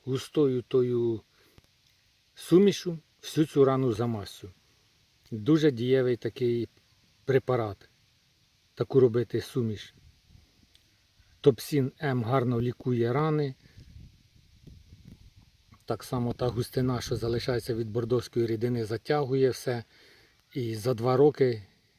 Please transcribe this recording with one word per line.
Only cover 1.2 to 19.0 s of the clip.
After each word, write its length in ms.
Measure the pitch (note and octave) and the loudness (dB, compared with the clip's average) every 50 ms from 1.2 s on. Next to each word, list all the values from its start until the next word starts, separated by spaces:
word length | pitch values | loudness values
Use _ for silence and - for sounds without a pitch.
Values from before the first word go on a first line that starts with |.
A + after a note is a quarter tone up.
| - _ _ _ _ _ _ _ _ _ _ _ _ _ _ _ _ _ _ _ _ _ _ | -8 _ _ _ _ _ _ _ _ _ _ _ _ _ _ _ _ _ _ _ _ _ _
сумішу 640 | - - - E3 F3+ G3+ G3+ - - - F3 E3 D#3 - _ _ _ - | -18 0 4 6 6 6 6 4 2 -2 -8 -8 -10 -12 _ _ _ -18
всю 240 | - - D3 D#3+ | -6 -2 -2 -2
цю 180 | - - C#3+ C3+ | 2 4 4 4
рану 280 | C3+ C3 C3 C3+ B2+ G#2+ | 4 4 2 0 0 0
замасю. 580 | G2 A#2+ A#2+ A2+ G#2 G2 - - - - F#2+ - _ _ _ _ _ _ _ _ _ _ _ _ _ _ - | 0 -2 -2 -4 -6 -8 -12 -14 -18 -18 -20 -20 _ _ _ _ _ _ _ _ _ _ _ _ _ _ -12
Дуже 400 | A#2+ G#2+ G#2 B2 D#3+ D#3 D3+ D3+ | -12 -4 0 2 2 4 4 2
дієвий 460 | B2+ A2+ A#2+ B2+ C3 C3 B2+ B2+ A#2+ | 2 0 0 2 2 2 2 2 0
такий 520 | - - A#2 - - B2 A#2+ A#2+ A#2+ A2 - _ _ _ _ _ _ _ _ _ _ _ | -2 -4 -6 -4 -2 -2 0 0 -2 -4 -6 _ _ _ _ _ _ _ _ _ _ _
препарат, 640 | - C3 C3 - - B2+ B2 A2+ G#2 F#2+ - _ _ _ _ _ _ _ _ _ _ _ _ _ _ _ _ _ _ _ | 0 0 0 2 0 0 -2 -2 -4 -8 -12 _ _ _ _ _ _ _ _ _ _ _ _ _ _ _ _ _ _ _
таку 260 | - A#2+ - - C3+ | -6 -4 0 4 4
робити 400 | B2+ A#2+ A2 A#2+ A2+ - - A2+ | 4 4 4 0 -2 -2 -4 -6
суміш. 540 | - - - C3+ A#2 A2 G#2 F#2+ - - - _ _ - _ _ _ _ - - _ _ _ _ _ _ _ _ _ _ _ _ _ _ _ _ _ _ _ _ | -6 -4 -4 -4 -2 -2 -4 -8 -12 -16 -20 _ _ -20 _ _ _ _ -20 -20 _ _ _ _ _ _ _ _ _ _ _ _ _ _ _ _ _ _ _ _
Топсін 520 | - D3 A#2+ - - - D#3+ C#3+ B2+ C3 - - - | 4 4 4 4 0 -4 -2 -2 -2 -2 -4 -6 -4
М 220 | C#3+ B2+ B2 A2+ | -2 -2 -2 -2
гарно 360 | A2 C3 C3+ A#2+ B2+ B2 A#2 | 0 0 0 2 0 0 0
лікує 520 | A#2+ B2 A#2 - - C3 B2 A#2 A#2 A#2 B2 | -2 -2 -4 -4 -4 -2 0 0 0 0 0
рани. 420 | C#3+ D#3 D#3 D3+ D3+ D3 C3+ C3 - _ _ _ - - - - - - - - _ _ _ _ _ _ _ _ _ - - - - - _ - - - - - - - - _ - - _ _ _ _ _ _ _ _ | 0 0 0 0 0 -2 -4 -6 -10 _ _ _ -20 -20 -20 -20 -20 -20 -20 -20 _ _ _ _ _ _ _ _ _ -20 -20 -20 -20 -20 _ -20 -20 -20 -20 -20 -20 -20 -20 _ -20 -20 _ _ _ _ _ _ _ _
Так 200 | - A2+ - - | -8 -8 -8 -6
само 280 | - C3 B2 A#2+ A#2+ A2+ | -6 -4 -4 -2 -4 -4
та 160 | - B2+ B2 | -4 -4 -4
густина, 520 | - A#2+ A#2+ - - C3 B2+ B2+ B2+ A#2 | -2 -4 -6 -4 -4 -2 -2 -2 -2 -4
що 160 | - - B2 | -4 -6 -6
залишається 580 | A2+ A#2 A#2 A#2 A#2+ - - B2 A#2 - - A2+ | -4 -4 -4 -4 -4 -2 -2 -2 -2 -2 -4 -4
від 160 | A2+ A#2 A2 | -6 -6 -6
бордовської 560 | G#2 A#2+ A#2 A2+ B2 A#2+ - - - A#2+ A#2 | -4 -4 -2 0 -2 -2 -2 -2 -2 -2 0
рідини, 380 | A2 A2+ G#2+ A#2 B2 B2 A#2 A2+ | 0 -2 -2 -2 -2 -2 -4 -4
затягує 680 | G#2 A#2 A2 | -4 -6 -6